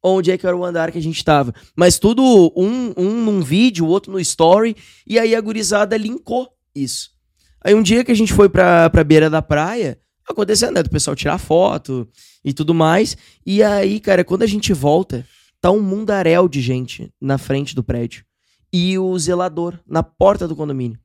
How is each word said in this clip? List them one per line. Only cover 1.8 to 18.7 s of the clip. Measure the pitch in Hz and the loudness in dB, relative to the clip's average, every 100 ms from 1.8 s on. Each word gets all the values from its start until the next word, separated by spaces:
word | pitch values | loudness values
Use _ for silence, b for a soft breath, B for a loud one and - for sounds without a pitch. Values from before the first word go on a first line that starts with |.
| 175 - | 2 4
tudo | 202 233 262 226 165 - | 0 2 4 6 4 2
um, | 190 247 240 180 | -2 -2 -6 -4
um | 185 226 | -2 -2
num | 226 202 | -2 -2
vídeo, | 139 170 240 180 | 0 2 2 0
o | 160 | -2
outro | 190 196 | -2 -2
no | 190 | -8
story, | 165 - 165 196 226 214 b b - | -6 2 4 4 2 -4 b b -2
e | 220 | 0
aí | 226 226 | 2 0
a | |
gurizada | 214 220 196 202 208 226 | -2 -6 -2 0 0 -2
linkou | 214 262 - 240 254 _ _ | -4 -10 -8 -8 -8 _ _
isso. | 143 131 - - _ _ _ _ _ | -10 -8 -8 -14 _ _ _ _ _
Aí | - | 2
um | 214 | 2
dia | 185 226 | 4 2
que | 247 | 2
a | 220 | 0
gente | 220 | 2
foi | 196 202 | 4 4
pra, | - 180 170 165 | 4 4 4 4
pra | 175 | 4
beira | 151 156 156 | 4 4 4
da | 156 | 0
praia, | - 147 165 233 165 117 _ _ - | -2 -2 -2 -4 -6 -8 _ _ -12
aconteceu, | - 202 208 233 | -6 -2 -2 0
né, | - | -2
do | 151 | -2
pessoal | 151 - 143 | -4 -4 -4
tirar | 147 170 | -4 -4
foto | - 160 190 165 - 131 113 b b b | 0 2 2 -2 -8 -10 -10 b b b
e | 139 | -10
tudo | 139 151 | -4 -2
mais, | 165 160 175 220 - b b | 2 2 2 0 -6 b b
e | - 196 | -4 2
aí, | 208 202 196 208 | 2 2 -2 -2
cara, | - 185 | 0 0
quando | 175 190 | 0 -2
a | 226 | -2
gente | 208 - | -2 -2
volta, | 165 143 160 190 120 127 b b _ | -2 2 0 -2 -10 -12 b b _
tá | - | 0
um | 202 | 0
mundaréu | 202 196 220 202 165 175 180 | 0 -4 -2 0 2 2 2
de | 139 | 0
gente | 123 127 123 - 113 _ | -2 -4 -6 -14 -18 _
na | 135 139 | -4 -4
frente | - 135 139 | -2 -6 -4
do | 143 | -8
prédio, | 117 120 117 - _ _ _ _ _ | -6 -6 -6 -10 _ _ _ _ _